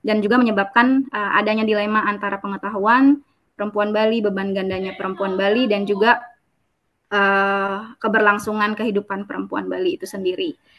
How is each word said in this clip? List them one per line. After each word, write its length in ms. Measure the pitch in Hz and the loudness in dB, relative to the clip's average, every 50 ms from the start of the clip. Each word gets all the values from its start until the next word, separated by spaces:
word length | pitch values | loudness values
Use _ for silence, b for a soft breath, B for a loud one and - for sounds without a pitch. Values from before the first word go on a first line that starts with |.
dan 180 | - 214 214 214 202 | -2 -2 0 2 2
juga 120 | 208 240 254 | 2 4 4
menyebabkan, 640 | 247 226 208 196 196 196 - 233 240 254 262 269 262 - - | 4 2 2 0 0 2 2 4 4 4 4 2 0 -2 -4
eh, 180 | 214 208 196 - 202 | -4 -4 0 0 0
adanya 260 | 208 214 220 220 220 214 | 2 2 0 0 0 0
dilema 320 | 214 208 208 208 214 214 208 202 | 0 0 0 0 0 0 0 0
antara 320 | 208 196 202 202 196 196 | -2 -4 -4 -6 -6 -6
pengetahuan 800 | - 196 196 196 - 202 220 196 196 214 233 254 269 277 294 285 - _ _ _ _ _ _ | -6 -6 -6 -6 -6 -6 -4 0 2 4 4 6 6 6 4 4 0 _ _ _ _ _ _
perempuan 380 | - 208 208 208 208 208 208 208 | -8 -6 -4 -2 0 0 0 2
Bali, 240 | 214 220 220 226 233 208 | 2 2 2 2 2 0
beban 260 | 208 190 196 190 196 190 | 0 0 -2 -2 -2 -2
gandanya 400 | 196 190 190 190 185 190 185 185 - | -2 -2 -4 -4 -4 -6 -6 -6 -6
perempuan 380 | 190 190 190 - 202 196 185 185 | -6 -6 -4 -4 -4 -2 -2 0
Bali, 300 | 196 202 214 247 254 226 | 2 2 2 2 2 2
dan 140 | 208 202 202 | 0 0 0
juga, 320 | 196 208 190 208 233 233 - - - - _ _ _ _ _ _ _ _ _ _ _ _ _ _ - 208 | -2 0 2 4 4 4 2 0 -8 -20 _ _ _ _ _ _ _ _ _ _ _ _ _ _ -4 0
eh, 640 | 202 202 196 196 196 196 196 196 196 196 196 196 202 220 226 247 - - | 2 2 2 2 2 2 0 0 -2 -2 -4 -4 -6 -10 -12 -10 -6 -2
keberlangsungan 720 | 220 202 220 214 208 208 208 - 220 214 214 208 208 214 214 | 0 2 2 4 2 2 0 -2 -6 -4 -2 -2 -2 -2 -4
kehidupan 500 | 220 233 196 202 202 - 196 196 202 202 | -4 -2 -2 -4 -4 -6 -8 -10 -10 -10
perempuan 400 | 190 190 196 196 202 202 190 185 | -10 -10 -8 -8 -8 -8 -6 -6
Bali 260 | 185 180 185 180 - - | -4 -4 -2 -4 -4 -6
itu 60 | - - | -8 -12
sendiri. 480 | - 196 185 180 180 185 190 160 - b b b b | -10 -6 -4 -4 -4 -4 -6 -8 -8 b b b b